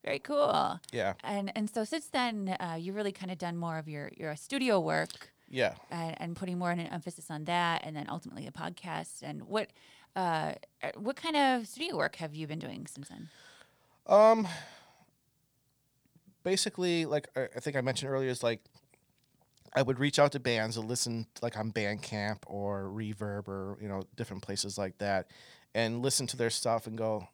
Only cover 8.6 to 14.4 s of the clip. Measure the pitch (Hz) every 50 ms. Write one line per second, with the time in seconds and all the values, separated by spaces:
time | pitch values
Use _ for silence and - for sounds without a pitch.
8.6 | 156 170 175 - - 175 156 156 170 - - - - 151 147 143 - - 196 220
9.6 | 196 - _ - - - - - - _ _ 190 185 175 165 156 156 - - -
10.6 | - _ _ _ - 139 - - 208 233 277 - - 330 311 294 277 269 262 247
11.6 | 220 - - 247 320 349 - 160 - - - - 170 151 147 156 160 143 131 135
12.6 | - - - - - - - 139 139 - - - - 160 - - - - - -
13.6 | - _ _ _ _ _ _ _ _ - 190 208 214 220 226 220